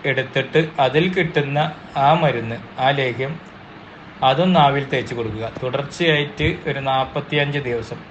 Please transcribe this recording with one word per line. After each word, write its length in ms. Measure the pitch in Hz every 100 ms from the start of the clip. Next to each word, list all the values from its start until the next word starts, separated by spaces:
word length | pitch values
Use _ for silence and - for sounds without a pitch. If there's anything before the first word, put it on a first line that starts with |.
എടുത്തിട്ട് 580 | 143 131 127 135 127 151 160 -
അതിൽ 280 | 131 143 185
കിട്ടുന്ന 460 | 185 165 156 139 143 160 - - 143
ആ 120 | 139
മരുന്ന്, 420 | 165 156 120 113 117 - -
ആ 100 | 131
ലേഹ്യം, 440 | 139 131 117 135 160 - - - - - - - -
അതും 300 | 131 139 185
നാവിൽ 340 | 175 143 139 135
തേച്ച് 260 | 131 104
കൊടുക്കുക. 380 | 120 113 107 113 -
തുടർച്ചയായിട്ട് 840 | 127 131 143 - 170 151 143 - 151 160 160
ഒരു 140 | 135
നാൽപത്തിയഞ്ച് 800 | 135 131 131 147 139 147 143 143
ദിവസം. 420 | 127 117 110 113 -